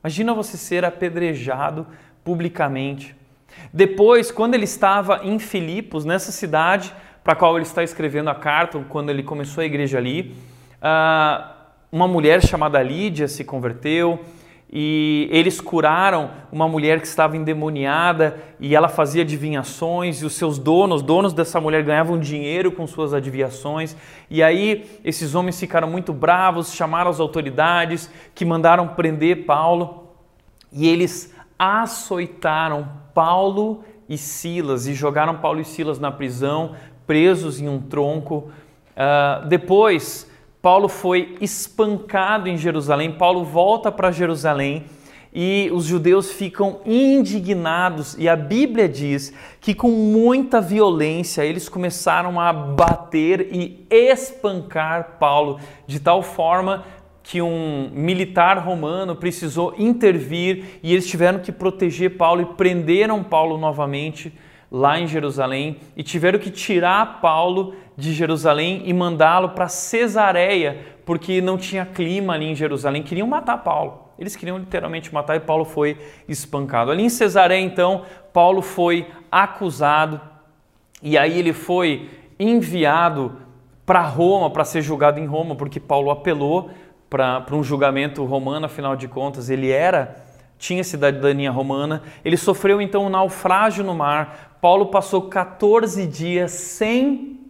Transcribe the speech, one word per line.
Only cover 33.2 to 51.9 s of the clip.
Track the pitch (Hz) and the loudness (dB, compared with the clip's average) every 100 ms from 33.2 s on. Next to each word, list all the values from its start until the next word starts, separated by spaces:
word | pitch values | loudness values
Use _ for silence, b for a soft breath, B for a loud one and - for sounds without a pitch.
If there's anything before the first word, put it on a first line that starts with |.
| 165 180 196 196 214 214 B B - | 4 4 2 0 -2 -4 B B -10
e | 151 | -10
Silas | - - 170 175 151 127 131 | -8 -10 -8 -6 -2 -2 -2
e | |
jogaram | 139 147 143 156 160 | -2 -2 0 0 0
Paulo | 156 156 | -2 -4
e | 156 | -6
Silas | - 156 135 | -6 -6 -4
na | 143 | -6
prisão, | 139 135 123 139 151 165 B B B - | -6 -8 -4 -2 -2 -4 B B B 0
presos | 151 175 175 160 131 | 4 6 4 -2 -6
em | 147 | -6
um | 139 | -6
tronco. | - 147 143 156 139 151 147 B B B B - | -4 -2 -2 -2 -6 -8 -8 B B B B -2
Ah, | 139 143 143 139 151 | 2 4 2 -2 0
depois, | 175 180 190 220 170 - - - b b _ | 0 4 6 6 4 -2 -12 -16 b b _
Paulo | 185 190 202 | 4 6 4
foi | - 185 180 180 - | -2 0 0 0 -6
espancado | 202 - - - 214 208 208 202 190 214 185 | -6 -6 -10 0 0 0 -2 -2 0 0 -2
em | 175 | -2
Jerusalém. | 165 156 143 143 160 | -2 -2 0 0 -2
Paulo | 156 180 180 | 2 2 2
volta | 160 160 185 220 220 | 0 2 2 2 0
para | 202 185 | 0 0
Jerusalém | 165 175 160 156 143 139 151 147 B B B B | 2 -2 0 0 0 -2 -4 -10 B B B B
e | - 180 196 196 | -4 0 2 0
os | 175 156 | -2 0
judeus | 175 160 190 190 | 2 4 4 2
ficam | - 196 - 196 190 220 | -8 -8 -2 -2 -2 0
indignados. | 233 269 277 196 208 180 190 165 165 185 160 143 - | 4 6 4 2 -2 -2 -2 0 0 0 -2 -8 -2
E | 165 | 2
a | 165 | 2
Bíblia | 143 220 277 226 196 | 2 0 2 4 2
diz | 127 143 139 139 B B B | 2 -4 -4 -6 B B B
que | - | -4
com | 208 240 | 2 2
muita | 226 214 220 233 262 269 240 | 4 4 6 6 4 4 2
violência | 175 208 208 160 151 160 165 - | 2 4 4 4 0 -2 -4 -2
eles | 151 175 180 | -2 -2 -8
começaram | 185 180 | -6 -4